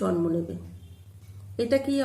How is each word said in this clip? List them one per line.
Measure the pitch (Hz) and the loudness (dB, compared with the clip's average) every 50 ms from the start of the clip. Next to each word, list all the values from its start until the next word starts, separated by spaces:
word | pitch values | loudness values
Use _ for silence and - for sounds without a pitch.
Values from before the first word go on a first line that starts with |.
জন্ম | 202 185 180 170 170 165 165 | 0 2 2 4 2 2 2
নেবে। | 170 165 - - - - - - - - - - - - - - - - - - - - - - - | 0 0 -2 -6 -8 -10 -12 -16 -16 -18 -20 -20 -20 -20 -20 -20 -20 -20 -18 -18 -16 -16 -8 -4 -2
এটাকেই | 233 233 269 269 269 285 277 277 262 | 2 4 4 4 4 2 2 2 2